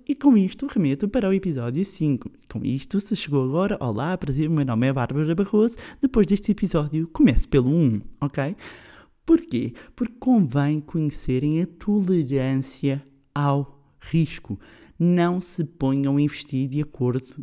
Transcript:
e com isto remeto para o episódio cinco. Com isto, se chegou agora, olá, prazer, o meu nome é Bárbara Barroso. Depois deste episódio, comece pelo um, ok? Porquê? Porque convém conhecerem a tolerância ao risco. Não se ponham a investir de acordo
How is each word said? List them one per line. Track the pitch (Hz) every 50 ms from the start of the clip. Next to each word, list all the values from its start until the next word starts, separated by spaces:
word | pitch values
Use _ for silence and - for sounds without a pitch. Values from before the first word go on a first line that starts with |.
| -
e | - 285
com | - - 285 247
isto | 208 190 190 - - 277
remeto | 285 - 220 170 139 135 143 208 202
para | - 262 202
o | 190 190
episódio | 190 - 185 147 127 117 120 127 156 196
cinco. | - - - 156 151 135 113 - - - _ _ _ -
Com | 98 95
isto, | - 123 135 - - - 196
se | 202 - 220
chegou | - - 151 143 139 131
agora, | 131 139 165 190 202 208 -
olá, | 135 120 104 107 135 165 185 180
prazer, | - 143 131 143 156 156
o | 165
meu | 151 143
nome | 131 117 110 127
é | 135 131
Bárbara | 135 123 - 139 147 156 156 170
Barroso. | 175 202 196 - 214 220 240 - - - - - - -
Depois | 262 - 226 202
deste | 151 202 196 - - 196
episódio, | - - 170 - 160 147 147 156 156 165 165
comece | - - 302 190 120 107 - -
pelo | - 139 123 127
um, | 151 175 160 127 110 101 - - - -
ok? | 143 139 - 151 135 147 208 - - - - - - - - - - _ _ _ _
Porquê? | - 330 339 - - 127 117 - 135 127 - - - -
Porque | - 240 226 - -
convém | - 254 254 220 180 127 117 143 139 147 151 151
conhecerem | 147 - - 165 156 147 - - - - 127 127 143 147 156 160 175
a |
tolerância | 170 - - - 208 208 208 190 175 190 170 151 123 139 135 127 131 135 135 131 - - - - 139 135 143 139 - _ _ _ _ _
ao | 143 143 143 139 139 139 - - - _ _ _ _
risco. | - - - 165 165 - - - - - 104 - - - - - - - _ -
Não | 170 175 180 175 170 175 180 185
se | 180 - - - 160
ponham | 147 - - 139 135 135 139 139 139 139 143
a |
investir | 147 147 - - - - 143 131 135 135
de | 131 147 151
acordo | - - - 127 123 120 131 - - - -